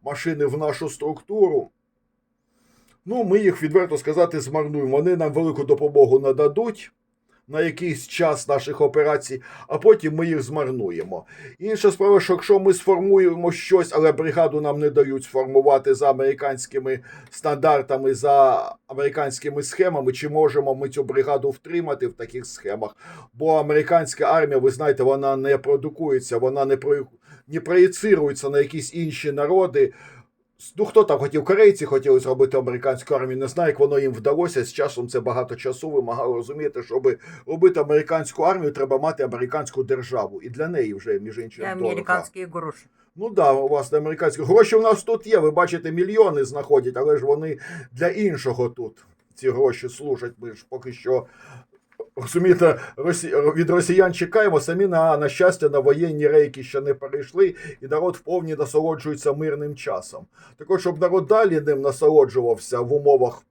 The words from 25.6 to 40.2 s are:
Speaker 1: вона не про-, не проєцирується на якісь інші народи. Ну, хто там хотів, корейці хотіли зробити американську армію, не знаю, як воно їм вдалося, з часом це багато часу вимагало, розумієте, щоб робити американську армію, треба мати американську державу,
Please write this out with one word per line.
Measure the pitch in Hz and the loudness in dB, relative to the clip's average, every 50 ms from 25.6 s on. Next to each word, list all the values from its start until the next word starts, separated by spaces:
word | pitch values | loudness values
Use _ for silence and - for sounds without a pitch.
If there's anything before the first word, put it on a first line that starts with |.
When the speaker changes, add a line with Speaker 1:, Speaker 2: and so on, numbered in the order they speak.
| 131 139 143 135 127 151 151 - 165 151 135 127 127 - 120 | 2 0 0 0 -2 -8 -8 -6 -4 -2 -2 -2 -2 -4 -4
Speaker 1:
вона | 113 123 127 135 139 139 | 0 0 0 0 0 0
не | 135 135 | 0 0
про-, | 131 135 131 143 143 131 _ _ _ _ _ - - _ | -2 0 -2 -2 -2 -2 _ _ _ _ _ -20 -20 _
не | _ 147 170 | _ -10 -8
проєцирується | 165 156 175 185 180 190 180 - - 214 196 160 151 143 139 - - 139 | -4 2 4 6 6 4 4 -2 2 2 2 2 2 -2 -4 -6 -8 0
на | 143 143 | 0 0
якісь | 139 - 156 156 127 - - | 0 0 -4 -10 -10 -8 -8
інші | 170 170 160 127 - - 147 | -8 -8 -6 -8 -6 -6 -6
народи. | 139 143 143 147 185 190 185 175 - 147 135 - - - - - - - _ _ _ _ _ _ _ _ - - _ | -4 -2 0 2 2 2 2 2 2 2 2 2 0 -12 -20 -20 -20 -20 _ _ _ _ _ _ _ _ -20 -18 _
Ну, | - 214 | -6 -6
хто | 208 - 220 202 | 4 4 4 6
там | - 147 131 | 6 2 0
хотів, | 143 139 - 151 147 | 0 -2 -2 -4 0
корейці | - 190 202 220 202 202 - 156 | 0 4 6 6 6 6 4 -4
хотіли | 139 139 131 131 143 131 127 | -2 -2 0 4 4 4 4
зробити | 123 131 131 131 135 131 139 | 4 0 2 2 2 2 2
американську | 131 127 127 123 123 127 135 131 131 - - 147 | -2 -2 -2 -6 -2 -2 -4 -4 -4 -4 -4 -2
армію, | 127 131 127 127 | -2 -2 -4 -6
не | 131 135 | -6 -6
знаю, | 127 127 175 170 156 | -6 -4 -2 -2 -2
як | 143 139 | 2 2
воно | 143 139 147 139 | 0 2 2 0
їм | 139 131 123 | 0 -2 -4
вдалося, | 113 107 143 147 160 175 170 - 135 113 | -2 -2 0 0 0 -2 -2 -2 -4 -6
з | - - | -4 -4
часом | - 139 123 - 123 120 | -4 -4 -4 -4 -8 -10
це | 120 - 120 | -6 -6 -4
багато | 107 127 120 127 123 - 117 | -4 -2 -4 -4 -6 -6 -10
часу | 117 - 135 127 - - 156 | -8 -8 -8 -8 -6 -10 -4
вимагало, | 147 135 120 117 117 123 123 123 123 | -2 -2 -2 -2 -6 -4 -4 -4 -4
розумієте, | 117 117 120 143 151 151 143 - 123 120 | -4 -6 -10 -10 -8 -8 -8 -8 -8 -10
щоб | - - - 131 - - - - - 165 - _ | -6 -6 0 0 0 -2 -2 -10 -20 -20 -20 _
робити | 127 156 160 180 185 180 170 | -10 -2 4 4 4 4 2
американську | 143 143 151 151 147 - 165 160 147 - - - 156 | 0 2 2 0 0 0 -4 -4 -4 -6 -6 0 0
армію, | 175 190 190 160 147 | 0 0 0 -4 -6
треба | 135 - 135 131 135 | -4 -4 -2 -2 -2
мати | 135 151 160 160 - 135 | 0 0 -2 -2 -2 -4
американську | 120 110 120 127 123 151 156 143 - - 131 127 | -4 -4 -6 -6 -4 -4 -6 -6 -6 -6 -6 -2
державу, | - 135 127 123 123 131 117 | -2 -2 -4 -4 -6 -4 -4